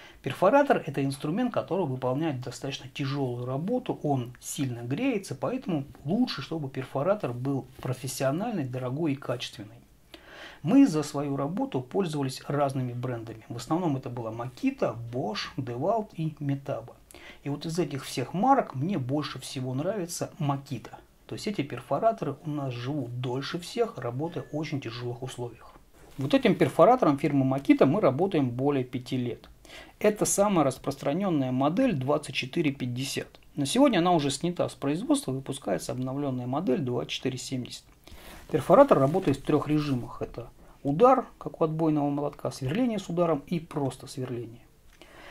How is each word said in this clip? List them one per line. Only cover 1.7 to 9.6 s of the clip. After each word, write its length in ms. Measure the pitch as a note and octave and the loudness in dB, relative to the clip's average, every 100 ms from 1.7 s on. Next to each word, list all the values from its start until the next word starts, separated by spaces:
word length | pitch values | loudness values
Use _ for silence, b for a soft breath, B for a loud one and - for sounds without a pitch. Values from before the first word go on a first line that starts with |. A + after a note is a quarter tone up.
| F3 | 0
выполняет 560 | E3 B2+ B2+ C3 E3 B2+ | 0 -2 -2 0 0 -2
достаточно 480 | B2 - C#3 C3+ B2+ | -6 -8 -8 -8 -10
тяжёлую 500 | - C#3 C#3+ C3 A#2+ | -6 -4 -2 -2 -2
работу, 540 | B2 C3+ F3 B3 - C#3 | -4 -4 -2 -2 -2 -2
он 280 | D3+ C#3 A#2+ - | 0 0 -2 -10
сильно 440 | - - C3 A#2 | -10 -4 -2 -4
греется, 520 | A#2+ D3 C4+ A3 - | -4 -2 0 0 -4
поэтому 500 | C3 - C4 - D#3+ C3+ - | -4 -4 -4 -2 -4 -4 -8
лучше, 380 | C3+ G#3+ B3 - | -2 0 0 -2
чтобы 260 | C3+ D#3+ C#3 | -6 -6 -6
перфоратор 640 | C3+ C3 C3+ D3+ G#3 C#3+ | -6 -6 -2 0 0 -2
был 340 | B2 C3+ C3+ - - | -4 -2 -2 -4 -8
профессиональный, 840 | - B2+ C3 - C3+ D3+ A#3 G#3 | -6 -6 -6 -2 0 0 -2 -4
дорогой 500 | C3 B2+ B2+ C3+ E3 | -4 -4 -4 -2 -2
и 20 | C3+ | -2
качественный. 580 | - B2 - - | -4 -6 -8 -12